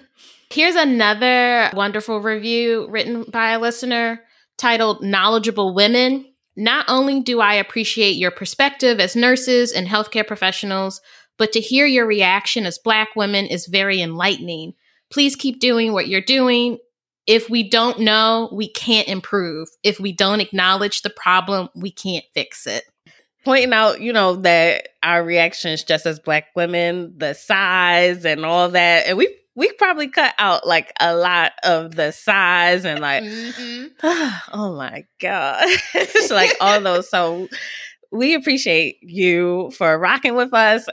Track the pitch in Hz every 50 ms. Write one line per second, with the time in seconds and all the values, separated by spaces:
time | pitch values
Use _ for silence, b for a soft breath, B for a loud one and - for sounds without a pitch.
0 | _ _ b b b b b b b - - 311 320 359 339 349 311 277 247 233
1 | 214 208 214 208 247 254 247 247 247 247 240 233 220 - 190 196 202 208 202 214
2 | 214 233 220 208 208 220 220 214 208 233 233 233 233 233 226 220 - - 214 214
3 | - 233 240 226 226 - - 226 226 226 226 226 233 233 233 - 254 247 240 233
4 | 233 226 233 233 b b b b b b - - 262 240 233 220 226 214 202 -
5 | 202 196 202 190 190 214 226 226 208 226 196 208 196 185 180 196 208 220 240 247
6 | 254 254 269 269 269 _ _ _ _ _ - 190 214 233 262 302 - - 254 262
7 | 269 277 277 269 226 247 240 233 214 208 208 202 196 - - 233 214 - - 220
8 | 208 196 180 175 185 180 - - 196 - - - 277 277 277 - 262 247 233 202
9 | 180 185 - 233 240 254 254 254 254 254 247 240 240 240 - - 180 185 214 214
10 | 214 214 - 220 214 214 208 - 190 190 190 - 208 196 190 190 190 190 - -
11 | b b b b b b b - 220 214 220 226 220 - 254 269 294 285 262 247
12 | 226 220 214 202 190 180 190 202 - - - 233 202 175 165 - - 226 214 214
13 | 214 214 - 214 202 202 202 196 196 - 180 175 - 175 190 190 196 196 190 185
14 | 170 165 165 170 180 202 - - 175 175 165 156 160 175 - _ _ _ _ _
15 | _ _ - 285 277 277 269 - - 262 240 262 233 247 233 233 226 220 208 185
16 | - 170 190 190 190 247 269 269 254 247 240 240 240 240 220 - _ _ _ _
17 | _ _ _ _ - - 226 226 226 226 233 233 214 190 240 226 233 240 - 202
18 | 226 214 214 220 220 226 226 226 226 - 190 202 214 - - - - 240 220 214
19 | - - 196 185 - - 208 196 180 165 151 156 165 - _ _ - 208 208 -
20 | 190 196 170 208 196 196 208 214 185 - 190 190 180 185 190 196 202 202 - -
21 | - 196 - - - 180 185 185 175 196 202 185 180 - - 175 185 190 - -
22 | - 190 175 160 - _ - 151 - - - - - 117 104 - - _ _ _
23 | _ b b b b b _ _ - 269 262 269 247 254 226 220 220 208 - -
24 | 208 240 233 214 190 185 180 190 185 175 170 165 165 170 120 - - - _ -
25 | 160 165 175 170 170 165 175 170 165 170 - - - 170 156 151 - - 160 156
26 | - 165 156 156 - 160 151 151 - _ - 180 170 175 175 175 170 175 175 180
27 | 170 170 180 139 151 147 175 - - - 202 196 196 180 185 185 180 175 175 175
28 | 180 180 180 175 170 160 151 156 160 160 170 180 180 180 180 175 175 170 170 165
29 | - 175 185 202 - 494 - _ _ _ - 240 339 466 - - 415 370 339 302
30 | 294 269 - 339 285 240 - - 208 190 170 - - 175 165 160 156 - - -
31 | 170 170 170 170 175 180 180 175 160 - - - - 180 170 160 165 165 160 165
32 | 151 151 - - - 214 196 196 185 175 180 175 175 175 180 185 180 165 147 151
33 | 147 139 139 135 220 208 220 226 233 240 240 240 247 240 240 247 262 254 _ -
34 | - 320 349 330 302 247 190 170 - - - 208 214 190 165 139 131 - - 143
35 | - _ _ - 185 - 196 180 139 139 117 104 - 349 370 - - - - -
36 | 392 - - 440 - - 214 190 185 - - - 190 202 208 208 196 185 175 180
37 | 185 - 208 180 170 165 170 180 185 - B B B B B B B B B B
38 | _ - - 226 254 302 330 285 - 294 262 262 - 208 165 160 160 - - _
39 | - 175 170 196 185 180 170 175 175 175 175 185 175 - - - 175 160 156 160
40 | 185 - 247 254 - 254 233 247 247 254 247 226 220 214 220 233 - -